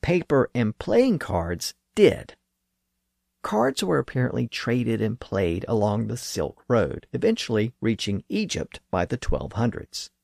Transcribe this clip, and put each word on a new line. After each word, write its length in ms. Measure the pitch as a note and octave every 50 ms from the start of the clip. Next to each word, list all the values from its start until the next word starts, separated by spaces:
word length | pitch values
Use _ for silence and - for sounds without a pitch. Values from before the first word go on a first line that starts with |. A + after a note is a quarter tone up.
paper 480 | - - F3 F3+ - _ D3 C3+ A#2+ - _
and 240 | B2 A#2 G#2+ G#2+
playing 400 | _ - - G#3+ A#3 B3+ C4+ G#3
cards 560 | D3 - - - F2+ E2 E2+ F2 F2 - - - _ _ _ _
did. 400 | - G#3 D3 - - - - - _ _ _ _ _ _ _ _ _ _ _ _ _ _ _ _ _ _ _ _ _
Cards 420 | - - G3+ G#3+ A#3 C4+ C4 - -
were 160 | F#3 E3+ C#3
apparently 480 | C3 - - C3 B2+ - - - B2
traded 540 | A#2+ - - - - A#2 B2+ A#2+ A2 A2+ G#2+
and 180 | G#2+ G#2+ A#2+ -
played 440 | - - - G2 G2 F2 E2+ F#2+ -
along 400 | - A#2 A2 G#2 G#2 G2+ A2 A2+
the 100 | G#2+ A2+
Silk 460 | B2 - - - - D#2 C#2 - _ _
Road, 400 | _ B2 A2+ G2 C2+ C2 D#2 - _ -
eventually 600 | - F3 G#3+ A3+ - - - A2+ G#2+ G#2+ A#2+ - _
reaching 440 | - A#2 A2+ - - - G2+ F#2+ -
Egypt 540 | _ - G3+ G#3+ F3 - D#2+ D#2 - - - _ _
by 140 | - F#2 F2
the 120 | - -
twelve 360 | - - - - C2 C#2 - -
hundreds. 580 | - A#2 A#2+ - - - _ - - - - _ _